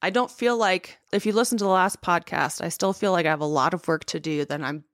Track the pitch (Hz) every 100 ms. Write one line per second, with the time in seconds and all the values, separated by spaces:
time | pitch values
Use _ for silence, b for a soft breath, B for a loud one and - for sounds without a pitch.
0 | 175 214 247 - 240 240 208 185 - -
1 | - 202 214 214 226 233 196 185 185 -
2 | - 170 - - 143 - 170 - 190 190
3 | 202 180 160 151 151 151 139 170 - 160
4 | - 165 156 151 143 147 135 151 -